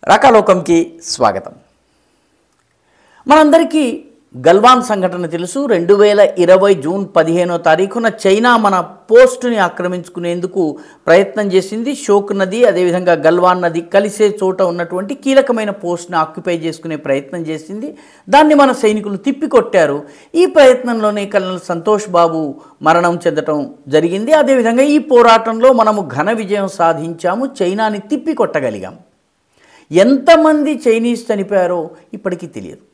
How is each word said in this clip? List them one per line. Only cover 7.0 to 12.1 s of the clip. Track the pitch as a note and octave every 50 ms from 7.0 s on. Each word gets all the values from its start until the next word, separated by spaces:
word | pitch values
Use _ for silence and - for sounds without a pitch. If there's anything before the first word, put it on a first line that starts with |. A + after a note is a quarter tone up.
| G3 - -
పదిహేనో | F3 D#3 D#3+ E3 F3+ F3 F3 F3
తారీఖున | E3 E3+ E3+ D#3+ E3 F#3+ G3 - A#3+ A3+ A3+ G#3+ - -
చైనా | G3 G3 G#3 A3+ B3 A#3+
మన | A#3 G#3+ G3+ F#3+ F3+
పోస్టుని | E3+ - - _ _ - G#3+ A#3+ C4 B3+ B3+ - A#3+ B3 B3
ఆక్రమించుకునేందుకు | G#3+ F#3 F3 - - F3+ F3+ F3+ F3+ E3+ - _ - E3+ E3+ F3 F3 E3+ F#3 - G3 F3 D3+ C#3 - - - - _ _
ప్రయత్నం | - E3 F#3+ G3 G3 - G#3+ G#3 G3+ F3+
చేసింది. | F#3+ F3+ F#3+ G#3 A3 A#3 C4+ C#4+
షోక్ | - - -